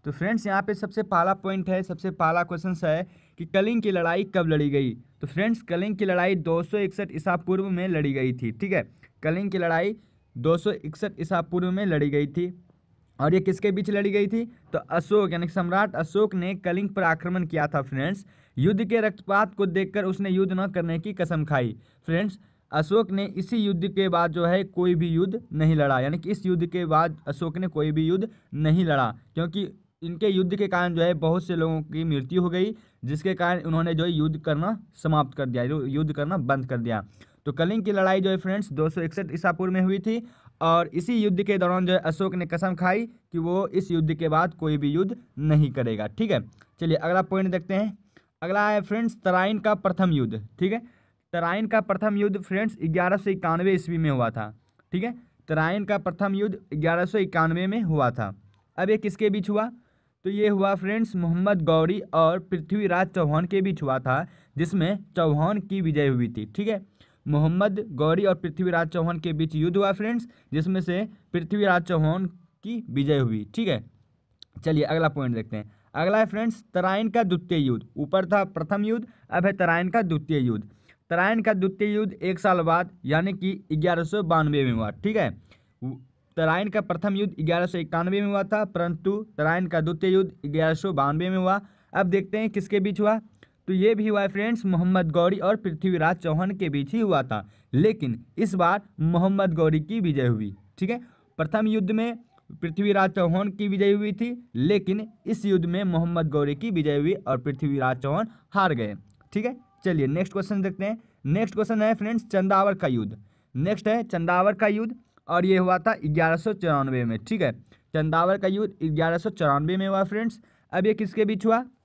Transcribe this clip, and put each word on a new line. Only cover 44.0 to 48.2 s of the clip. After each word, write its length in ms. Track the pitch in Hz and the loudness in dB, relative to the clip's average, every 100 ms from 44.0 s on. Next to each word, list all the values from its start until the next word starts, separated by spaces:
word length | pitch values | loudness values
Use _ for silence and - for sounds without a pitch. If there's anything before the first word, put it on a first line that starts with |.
| 156 | 0
के 160 | 156 165 | 0 0
बाद 240 | 156 175 - | 2 0 -2
कोई 220 | 156 151 | -2 0
भी 120 | 143 | 0
युद्ध 260 | 156 196 240 - - | 0 0 -4 -12 -4
नहीं 280 | 156 151 147 | 2 4 4
करेगा। 360 | 127 117 107 104 | 0 -2 -2 -4
ठीक 220 | 107 214 | -4 0
है, 100 | 139 - _ _ _ | 0 -2 _ _ _
चलिए 180 | 165 165 | -2 0
अगला 240 | 165 185 | 2 0
पॉइंट 280 | 190 190 190 | 0 -2 0
देखते 240 | 180 180 | -2 -2
हैं। 240 | 190 214 - _ _ | -2 -2 -6 _ _